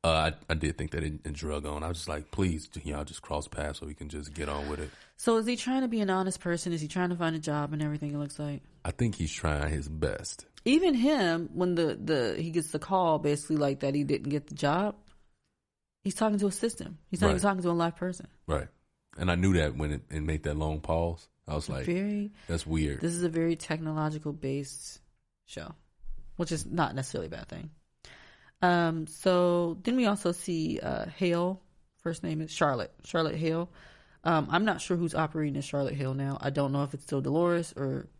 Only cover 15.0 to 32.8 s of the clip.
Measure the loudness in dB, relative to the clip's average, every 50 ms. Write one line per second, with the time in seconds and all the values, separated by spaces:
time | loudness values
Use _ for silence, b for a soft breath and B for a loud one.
15 | -16 -20 -20 -20 _ _ _ _ _ _ _ _ _ _ _ _ _ _ _ _
16 | _ -4 0 2 2 2 4 4 2 0 0 0 -2 -2 -2 -4 -10 -12 -12 -14
17 | -10 -8 0 4 4 6 6 6 4 2 2 2 2 2 2 4 2 0 0 -2
18 | -4 -4 -4 -6 -12 -16 -18 _ _ -2 -2 -2 -2 -4 _ _ _ _ _ _
19 | _ _ -8 -2 2 2 4 6 6 6 6 6 4 4 2 0 -2 -2 -2 -4
20 | -6 -6 -6 -4 -2 0 -2 0 0 -2 -2 0 0 0 -2 -2 -2 0 0 2
21 | 2 0 -2 -6 -10 _ _ _ _ -4 -4 -4 -2 -4 -4 -4 -2 -2 -2 -2
22 | -2 -2 -2 -4 -4 -6 -8 B B B -4 -4 -2 0 2 2 2 2 0 0
23 | -2 -2 -2 0 -2 0 0 2 2 2 0 -2 -2 -4 -4 -4 -2 -4 -2 0
24 | -2 -2 -2 -4 -6 -6 -8 -4 -4 -4 -4 -4 -6 -8 -12 -14 -14 -14 -16 -18
25 | _ _ _ _ _ _ _ _ _ -14 -12 -12 -12 -12 -14 _ _ _ _ _
26 | -8 -6 -6 -6 -8 -12 -4 -4 -2 -2 0 -2 -2 -2 0 0 0 2 0 -4
27 | -6 -4 -4 -6 -6 -6 -8 -10 -10 -12 -12 -12 -12 -14 -16 -18 _ _ _ _
28 | B B B B B B B B B B B B 4 6 6 6 4 4 2 0
29 | -4 -6 -8 0 2 4 6 6 6 6 6 4 2 2 -2 -2 -2 0 2 4
30 | 4 4 2 2 0 -2 -2 -2 -4 -4 -2 0 0 0 -2 -2 -2 -2 -2 -2
31 | -4 -6 -4 0 2 2 4 4 2 0 -2 -4 -10 _ _ _ _ _ _ _
32 | _ -6 -4 -4 -4 -4 -2 -2 -4 -4 0 2 4 4 4 2